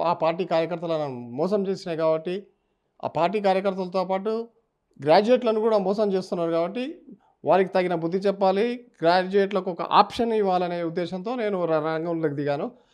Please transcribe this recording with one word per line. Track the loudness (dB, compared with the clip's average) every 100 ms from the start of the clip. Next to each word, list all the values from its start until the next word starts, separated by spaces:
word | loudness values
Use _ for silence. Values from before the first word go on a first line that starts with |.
ఆ | -2
పార్టీ | 0 0 -2 0
కార్యకర్తలను | 0 0 -4 -4 -4 -4
మోసం | -8 -8 -4 0 0 -2
చేసినాయి | -4 -6 -2
కాబట్టి, | 0 0 -2 -8 -10 _ _ _ _ _
ఆ | -6
పార్టీ | 0 0 2
కార్యకర్తలతో | 2 2 0 -2 -4 -4 -2
పాటు | -2 -2 -4 -6 _ _ _ _ -4
గ్రాడ్యుయేట్లను | 4 6 6 4 2 0
కూడా | 2 2
మోసం | 2 0 0
చేస్తున్నారు | 0 -2 -4 0
కాబట్టి | 0 -2 -4 -8 -10 -18 -20 _ _ 2
వారికి | 4 4
తగిన | 0 0 -2
బుద్ధి | -2 -2
చెప్పాలి, | 0 2 2 2 0 -2 -10 -2
గ్రాడ్యుయేట్లకు | 2 4 4 2 2 0 -4
ఒక | -6
ఆప్షన్ | 2 4 4 2 -2
ఇవ్వాలనే | 0 2 0 0 -4
ఉద్దేశంతో | -4 -4 -6 -6 -6 -4
నేను | -4 -2 0
ర-, |
రంగంలోకి | 0 0 -2 -4 -2 -2 -2
దిగాను. | -2 -2 -6 -10 _